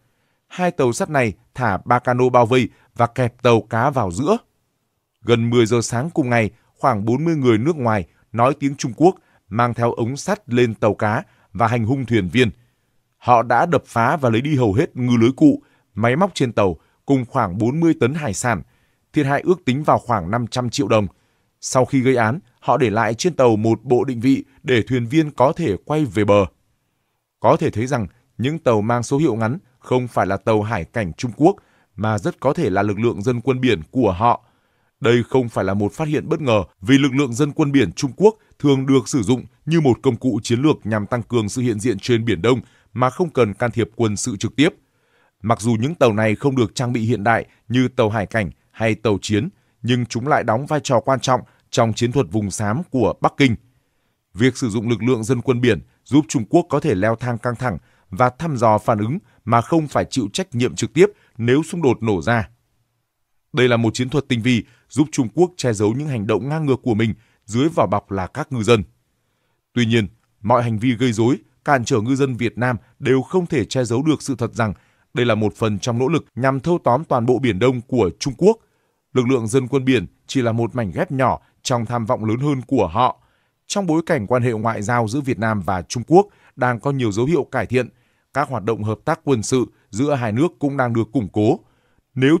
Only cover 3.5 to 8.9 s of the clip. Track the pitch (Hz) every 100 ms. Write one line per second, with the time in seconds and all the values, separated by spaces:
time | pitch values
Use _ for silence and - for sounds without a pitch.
3.5 | 113 - 113 135 135 98 87 156 220 -
4.5 | _ _ _ _ _ _ _ - 117 117
5.5 | 120 113 120 110 120 160 170 123 120 104
6.5 | - _ _ 143 107 110 127 165 160 127
7.5 | 110 139 156 117 107 82 _ _ 110 127
8.5 | 151 139 139 139